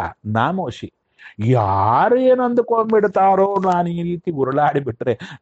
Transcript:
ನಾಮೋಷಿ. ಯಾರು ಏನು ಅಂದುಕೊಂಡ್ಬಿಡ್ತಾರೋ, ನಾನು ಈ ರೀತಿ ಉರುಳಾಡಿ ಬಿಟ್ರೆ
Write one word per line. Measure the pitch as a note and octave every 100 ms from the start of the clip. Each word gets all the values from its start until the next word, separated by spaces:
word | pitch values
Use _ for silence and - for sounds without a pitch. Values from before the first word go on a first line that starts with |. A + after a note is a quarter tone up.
| E2+ - G#2+
ನಾಮೋಷಿ. | A2 C3 F#3 D3+ - G2 _ _ _ - -
ಯಾರು | A2 B2 G2+ G2 G2+ B2+ G3 B3
ಏನು | B3+ B3+
ಅಂದುಕೊಂಡ್ಬಿಡ್ತಾರೋ, | B3 A#3+ A#3 A3+ A3+ A3 G#3 G3 G3 F#3+ G3 G3 F#3
ನಾನು | F3 F3
ಈ | E3+
ರೀತಿ | E3+ F3 -
ಉರುಳಾಡಿ | D3 C3 C#3 D3 D3
ಬಿಟ್ರೆ | C3+ A2+ B2+ A2+ - C#3